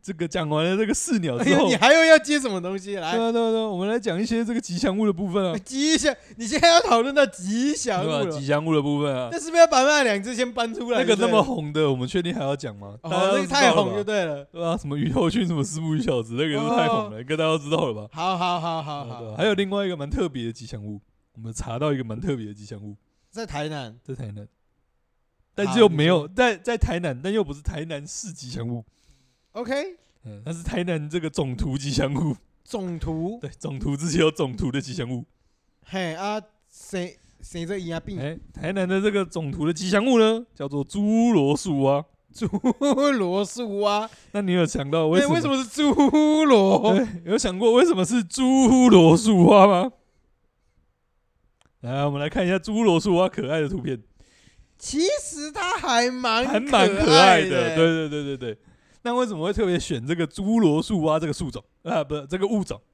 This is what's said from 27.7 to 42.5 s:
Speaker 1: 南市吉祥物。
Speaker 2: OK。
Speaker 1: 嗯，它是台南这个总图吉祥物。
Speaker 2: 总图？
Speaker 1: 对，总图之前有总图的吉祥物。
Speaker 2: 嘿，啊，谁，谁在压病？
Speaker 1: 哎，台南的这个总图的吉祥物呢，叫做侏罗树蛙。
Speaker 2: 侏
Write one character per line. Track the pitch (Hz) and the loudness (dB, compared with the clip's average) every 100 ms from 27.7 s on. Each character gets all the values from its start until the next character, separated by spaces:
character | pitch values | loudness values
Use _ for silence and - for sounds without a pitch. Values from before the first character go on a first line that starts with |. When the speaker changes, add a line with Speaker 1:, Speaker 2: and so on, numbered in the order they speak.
| 165 | -8
Speaker 1:
南 | 160 147 151 | -8 -10 -10
市 | - 214 | -14 -14
吉 | 156 127 | -14 -14
祥 | 123 117 | -10 -8
物。 | 120 113 _ _ _ _ _ _ | -8 -12 _ _ _ _ _ _
Speaker 2:
OK。 | 208 233 277 359 349 _ _ | -12 -6 -6 -6 -12 _ _
Speaker 1:
嗯， | 113 104 | -18 -16
它 | 120 | -12
是 | 165 | -8
台 | 170 247 | -6 -4
南 | 180 165 147 | -2 -4 -4
这 | 170 | -6
个 | 160 | -6
总 | - 139 123 | -4 -4 -4
图 | 156 135 | -4 -4
吉 | 139 | -2
祥 | 135 135 | -2 -2
物。 | 147 160 123 _ _ | -2 -2 -4 _ _
Speaker 2:
总 | _ 226 185 170 | _ -8 -8 -8
图？ | 160 160 170 233 | -6 -6 -6 -8
Speaker 1:
对， | 139 - | -14 -12
总 | 156 139 | -10 -8
图 | - 143 | -6 -4
之 | 165 | -2
前 | 160 | 2
有 | 156 | 0
总 | 156 147 | 0 -6
图 | 113 131 | -4 -4
的 | 123 | -4
吉 | 135 | -6
祥 | 151 123 | -8 -6
物。 | 127 - _ _ _ _ _ _ | -8 -10 _ _ _ _ _ _
Speaker 2:
嘿， | 190 175 | -8 -6
啊， | 156 196 214 214 _ _ | -6 -6 -6 -10 _ _
谁， | - - 190 175 - _ _ | -20 -12 -8 -8 -12 _ _
谁 | - 170 | -14 -10
在 | 165 202 | -8 -8
压 | 170 165 | -6 -8
病？ | - 190 | -8 -10
Speaker 1:
哎， | 139 165 - | -10 -10 -16
台 | - 160 | -10 -6
南 | 190 185 | -4 0
的 | 196 | 0
这 | 208 | 0
个 | 202 | 0
总 | 180 170 151 | -4 -6 -8
图 | 165 156 | -4 -4
的 | |
吉 | 165 185 | -2 0
祥 | 202 | 0
物 | 240 240 | 4 4
呢， | 220 226 240 | 4 2 -6
叫 | _ 139 | _ -8
做 | 143 | -6
侏 | 139 202 208 220 233 | -6 -2 0 2 4
罗 | 208 139 147 | 4 4 0
树 | - 143 | -2 0
蛙。 | 135 143 147 _ _ | 2 0 -2 _ _
Speaker 2:
侏 | - 214 | -6 -4